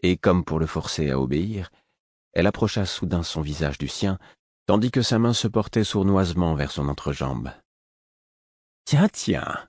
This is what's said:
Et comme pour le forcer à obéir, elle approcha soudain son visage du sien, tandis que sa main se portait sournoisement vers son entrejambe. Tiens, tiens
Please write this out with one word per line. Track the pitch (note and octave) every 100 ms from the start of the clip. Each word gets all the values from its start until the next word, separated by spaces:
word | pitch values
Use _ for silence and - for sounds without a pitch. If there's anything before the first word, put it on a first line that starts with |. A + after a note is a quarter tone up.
Et | F2+ F2+
comme | - F2+
pour | D#2+ D#2
le | D#2+
forcer | - - - D2+
à | C2
obéir, | C2 C#2+ F#2+ G#2+ F2+ _ _ _ _ _ _
elle | - F2+
approcha | - A2 - F#2+
soudain | - F2+ F2
son | E2 -
visage | D2 D2 D2+ C#2
du | D2
sien, | - G2 F#2+ - _ _ _ -
tandis | G2+ A#2+
que | C3
sa | A#2 A2+
main | A#2
se | A#2 A2+
portait | A2 G#2 -
sournoisement | G#2+ G#2+ F#2+ G2 F#2 E2+ E2+ D2+
vers | C#2
son | - C#2+
entrejambe. | C#2+ - C#2+ C2+ B1+ A1+ - _ _ _ _ _ _ _ _ _ _ _ _ -
Tiens, | C#3+ G3+
tiens | - - D#2+ - -